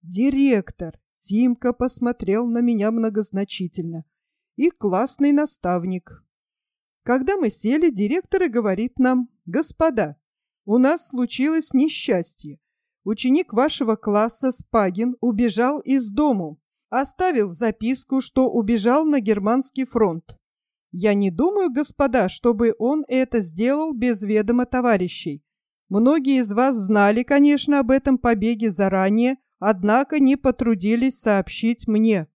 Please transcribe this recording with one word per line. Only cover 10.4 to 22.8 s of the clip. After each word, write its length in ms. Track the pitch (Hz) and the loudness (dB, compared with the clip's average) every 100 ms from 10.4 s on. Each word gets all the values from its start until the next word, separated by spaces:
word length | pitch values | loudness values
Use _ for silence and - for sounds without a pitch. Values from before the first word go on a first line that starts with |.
| _ _ - | _ _ 0
у 120 | 226 | 2
нас 300 | 254 330 - | 4 2 -4
случилось 680 | 247 240 - 277 320 302 | -4 -4 -2 -2 -2 0
несчастье. 840 | 269 302 - - 190 170 - 151 143 _ _ _ _ | 0 0 -2 -2 -2 -2 -12 -20 -20 _ _ _ _
Ученик 480 | - 214 254 277 359 | -6 -4 2 0 0
вашего 440 | 214 294 - 220 214 | 0 0 0 -2 -2
класса 560 | - 208 226 - 262 | 0 0 0 -2 -4
Спагин 640 | - - 226 196 180 240 247 | -4 -4 0 0 -2 -4 -2
убежал 600 | 240 214 240 185 247 294 | -2 0 0 0 -2 -2
из 280 | - 269 226 | 0 -2 0
дому, 520 | 202 302 220 160 156 _ _ _ | 0 0 0 -4 -12 _ _ _
оставил 580 | 233 269 - 370 285 202 | -4 -4 -2 -2 0 -2
записку, 720 | 170 233 214 220 262 - 262 | -2 -4 -2 -4 -4 -2 -4
что 260 | 262 - 262 | -2 0 0
убежал 580 | 240 208 233 202 269 320 | 0 0 0 2 2 2
на 160 | 294 | 0
германский 640 | 208 208 196 247 269 - 254 | 0 0 0 0 -2 -6 -4
фронт. 520 | 247 208 165 _ - _ _ _ _ _ | 0 0 0 _ -20 _ _ _ _ _
Я 240 | 180 208 202 | -2 0 2
не 160 | 202 | 0
думаю, 400 | 165 311 415 370 | 2 0 2 0
господа, 560 | 247 302 - 277 247 190 | -2 -6 -2 0 2 0
чтобы 460 | - 240 220 233 | 0 -2 2 0
он 280 | - | 0